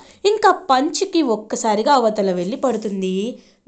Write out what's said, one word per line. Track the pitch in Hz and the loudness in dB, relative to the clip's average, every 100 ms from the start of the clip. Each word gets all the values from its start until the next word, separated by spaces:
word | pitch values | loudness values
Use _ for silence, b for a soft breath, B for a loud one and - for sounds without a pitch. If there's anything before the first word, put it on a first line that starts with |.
| B B | B B
ఇంకా | 392 440 415 | 0 4 2
పంచ్కి | 359 - 262 302 - 381 339 | 2 2 0 0 -2 -2 0
ఒక్కసారిగా | 269 214 - 240 226 208 220 | 0 -2 -4 -4 0 0 4
అవతల | 277 226 214 190 | 4 4 0 -2
వెళ్ళి | 180 175 285 | -2 -4 -2
పడుతుంది. | 285 220 220 190 190 190 226 220 B B | -2 -2 -4 -4 -4 -4 -4 -8 B B